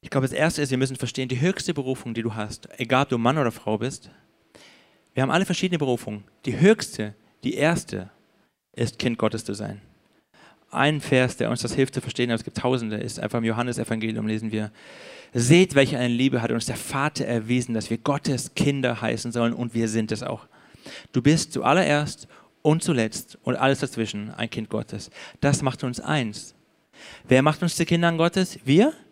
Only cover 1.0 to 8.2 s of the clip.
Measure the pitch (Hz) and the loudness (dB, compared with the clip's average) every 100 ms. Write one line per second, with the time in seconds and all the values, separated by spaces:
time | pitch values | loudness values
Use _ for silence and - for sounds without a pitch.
1 | 123 - 131 123 160 190 - 156 131 131 | -8 -4 -4 0 0 -2 -4 -4 -4 -4
2 | - 113 113 110 107 117 - - 120 127 | -4 -4 -4 -4 -8 -10 -18 -8 0 2
3 | 139 123 117 151 123 110 - 107 120 135 | 2 2 2 2 0 -2 -4 -2 -2 -8
4 | - - _ _ _ - - - _ _ | -18 -20 _ _ _ -20 -20 -20 _ _
5 | _ - 131 170 196 180 190 175 139 120 | _ -2 2 2 0 -2 -2 -2 0 -2
6 | - 104 - _ - 117 175 220 - - | -4 -12 -14 _ -8 4 6 4 0 -6
7 | 107 104 _ _ 123 - 147 170 - 101 | -8 -8 _ _ -6 0 2 0 -4 -10
8 | 92 _ | -10 _